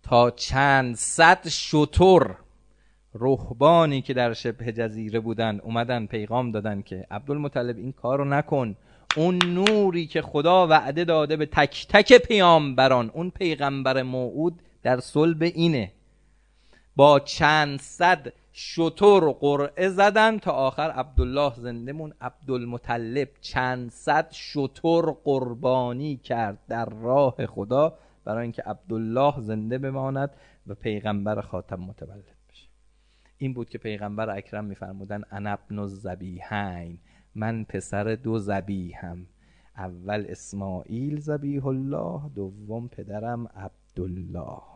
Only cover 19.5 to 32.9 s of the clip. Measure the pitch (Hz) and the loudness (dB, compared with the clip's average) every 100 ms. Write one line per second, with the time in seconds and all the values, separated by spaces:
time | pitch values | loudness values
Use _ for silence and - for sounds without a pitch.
19.5 | 143 143 - 185 185 202 208 220 214 185 | 0 -2 -2 -2 4 4 6 2 2 -2
20.5 | 131 135 135 156 131 127 - 123 135 147 | 0 0 0 -4 -4 -2 0 0 0 -2
21.5 | 120 120 117 120 151 156 - 123 _ 135 | -2 -12 -10 -12 -12 -12 -12 -14 _ -6
22.5 | 127 120 120 - 117 113 131 131 _ - | -6 -6 -10 -6 -6 -4 -4 -6 _ -8
23.5 | 131 127 127 120 - - 151 160 - - | -4 -4 -4 -8 -8 0 0 -2 -10 -8
24.5 | 147 135 - 165 165 160 135 147 135 123 | -4 -4 -2 2 2 2 -2 0 0 -2
25.5 | 120 127 127 123 123 151 131 - 120 107 | -2 0 2 0 -4 -6 -8 -4 -2 -2
26.5 | 104 - 113 113 107 117 135 135 123 117 | -6 -8 -6 -6 -6 0 4 2 0 -8
27.5 | - 101 127 160 - _ _ - 110 120 | -6 -2 2 2 -2 _ _ -6 -6 -6
28.5 | - - 104 - 113 110 117 143 139 107 | -8 -10 -12 -8 -6 -2 0 0 0 -6
29.5 | 110 110 131 135 135 135 135 139 - _ | -6 -4 -6 -6 -6 -6 -4 -6 -8 _
30.5 | _ - 101 117 104 107 104 101 107 98 | _ -16 -8 -6 -4 -4 -4 -4 -6 -6
31.5 | 92 - 90 92 104 71 101 95 _ _ | -10 -10 -12 -12 -16 -18 -18 -20 _ _
32.5 | _ _ _ _ | _ _ _ _